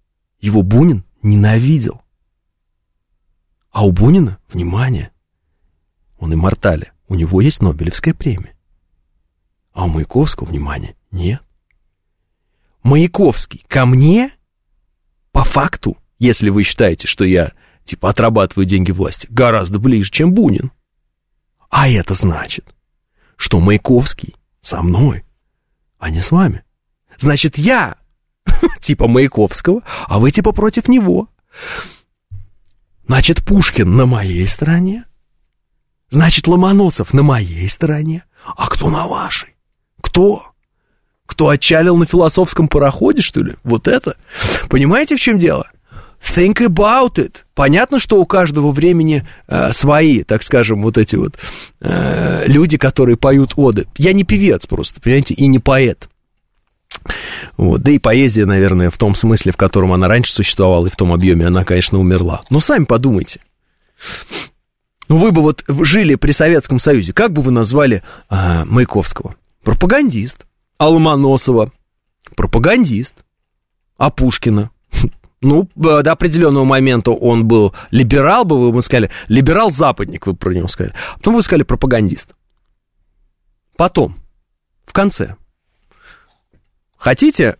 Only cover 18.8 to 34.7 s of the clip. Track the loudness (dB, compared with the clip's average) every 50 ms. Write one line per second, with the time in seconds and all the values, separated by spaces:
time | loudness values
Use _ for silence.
18.8 | 0 -2 -2 -4 -4 -6 -6 -10 -14 -8 -2 0 0 0 0 -2 -4 -4 -6 -2
19.8 | 0 0 0 0 -2 -4 -4 -2 0 0 2 2 2 0 0 -2 -4 -8 -12 _
20.8 | _ _ _ _ _ _ _ _ _ _ _ _ _ _ _ _ _ _ -2 0
21.8 | 0 2 0 0 -2 -4 -6 -4 -2 -2 -2 -4 -8 -12 -14 -14 -16 -18 _ _
22.8 | _ _ _ _ _ _ _ _ _ _ _ _ -6 -2 0 0 2 2 2 0
23.8 | 2 2 2 2 2 -2 -6 -10 -14 -18 -20 _ _ _ _ _ _ -12 -8 -4
24.8 | -2 -2 0 2 2 0 0 -4 -10 _ _ _ _ _ _ _ _ _ _ _
25.8 | _ _ _ _ -10 -6 -6 -6 -4 0 0 0 2 0 -2 -6 -12 _ _ _
26.8 | _ _ _ _ _ _ _ _ -2 -2 -2 0 -2 -4 -4 -2 0 0 0 0
27.8 | -2 -4 -8 -14 _ _ _ _ _ _ _ _ _ 0 2 2 2 0 -2 -4
28.8 | -4 -6 -2 0 0 2 2 2 2 2 0 0 -2 -2 -2 -4 -2 -2 -2 -2
29.8 | -4 -10 -16 -16 -10 -6 -2 0 0 2 2 2 0 0 0 0 -2 -2 -2 -2
30.8 | 0 2 2 2 2 2 0 -2 -4 -6 _ _ _ _ _ -20 -16 -14 -14 -14
31.8 | -14 -16 -20 -20 _ _ _ _ _ _ -20 -20 -20 -20 _ _ _ _ _ _
32.8 | _ _ _ _ _ -2 0 2 2 2 0 -2 0 0 2 2 2 0 0 0
33.8 | 0 2 2 2 2 2 0 -2 -2 -4 -4 -2 -2 -4 -4 -4 -2 -2